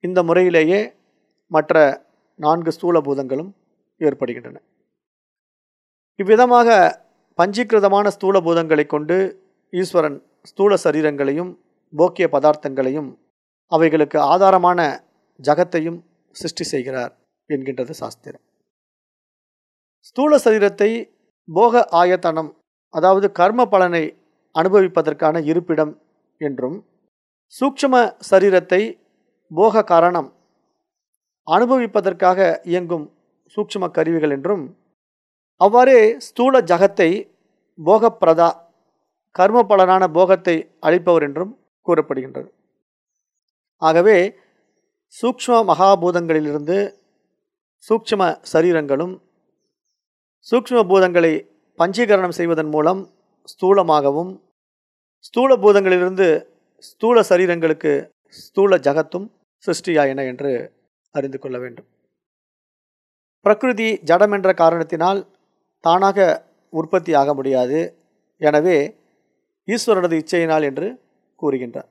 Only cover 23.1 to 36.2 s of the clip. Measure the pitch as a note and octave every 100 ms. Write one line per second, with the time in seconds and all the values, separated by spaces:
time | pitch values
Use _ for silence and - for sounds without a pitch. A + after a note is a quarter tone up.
23.1 | F#3+ G3 G3 F3+ A3+ A#3 G3 F3+ E3+ D#3
24.1 | - _ _ _ - F3 G3+ F#3+ E3+ D#3
25.1 | D3 D#3+ E3 D3+ E3 E3+ D#3 D3+ D3+ _
26.1 | _ _ _ D3+ B2+ B2+ F3 _ _ _
27.1 | _ _ _ _ - C4 C4+ C#4 B3+ A3+
28.1 | - - F#3+ G3 F#3 E3+ F3+ A3 - _
29.1 | _ _ _ _ D#3+ G#3+ G#3+ G#3 E3+ E3+
30.1 | F3 C3+ _ _ _ _ _ _ _ _
31.1 | _ _ _ - E3+ A#3+ C4 A#3 G#3+ F#3+
32.1 | F3+ F#3 F#3 F#3 D#3+ - F3 F3 E3+ D3
33.1 | _ _ _ _ - G#3 G3+ F3+ - D#3+
34.1 | E3 D3+ C#3 C#3+ G3+ C#3 - _ _ _
35.1 | _ _ _ _ _ F#3+ A#3 B3+ B3+ G#3+
36.1 | A#3+